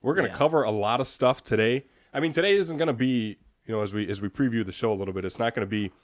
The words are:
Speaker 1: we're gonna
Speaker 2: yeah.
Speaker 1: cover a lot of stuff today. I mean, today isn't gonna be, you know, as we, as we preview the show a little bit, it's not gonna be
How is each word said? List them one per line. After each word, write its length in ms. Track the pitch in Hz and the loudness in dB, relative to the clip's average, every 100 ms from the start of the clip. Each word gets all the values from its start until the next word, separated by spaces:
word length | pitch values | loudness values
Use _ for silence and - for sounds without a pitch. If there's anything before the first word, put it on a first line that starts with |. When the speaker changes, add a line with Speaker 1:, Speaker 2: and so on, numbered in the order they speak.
Speaker 1:
we're 140 | 127 | -2
gonna 140 | 180 123 | 0 0
Speaker 2:
yeah. 60 | |
Speaker 1:
cover 280 | - 156 156 | 2 2 4
a 80 | 113 | 2
lot 300 | 107 104 123 | 0 0 0
of 80 | 131 | -2
stuff 340 | - 127 - | 2 2 2
today. 440 | - 107 110 131 - _ _ | 0 2 2 0 -4 _ _
I 60 | - | -2
mean, 120 | 160 | 0
today 220 | 160 196 | 2 2
isn't 220 | 202 165 156 | 2 0 -2
gonna 160 | 165 | -2
be, 460 | 120 127 123 107 95 _ _ - | 2 2 2 -2 -8 _ _ -6
you 80 | |
know, 80 | 110 | -2
as 100 | 101 | -2
we, 160 | 104 95 | -2 -4
as 120 | 98 | -4
we 80 | 101 | -4
preview 360 | - 135 113 | 0 0 0
the 80 | 95 | -4
show 200 | - 113 | -2 -2
a 20 | |
little 200 | 101 98 | 0 -2
bit, 100 | 95 | -4
it's 140 | 92 - | -6 -2
not 160 | 117 | -2
gonna 120 | 117 98 | -2 -4
be 240 | 107 98 _ | -2 -4 _